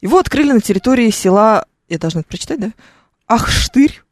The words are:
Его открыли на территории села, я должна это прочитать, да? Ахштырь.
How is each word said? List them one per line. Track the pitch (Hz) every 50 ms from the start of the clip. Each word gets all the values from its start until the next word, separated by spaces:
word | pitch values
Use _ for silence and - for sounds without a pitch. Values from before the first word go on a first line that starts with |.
Его | - 185 240 359
открыли | - - - 262 302 285
на | 277 233
территории | 202 - 202 190 - - 262 247 240 220
села, | 208 - - 185 180 196 208 220 220 196 - _ _ _ _
я | _ 175
должна | 160 - 165 160 170
это | 156 _
прочитать, | - 165 - - - 320
да? | 220 208 220 _ _ _ _ _ _ _ _ _ _
Ахштырь. | _ 220 233 226 - - - - - _ 247 277 302 - - _ _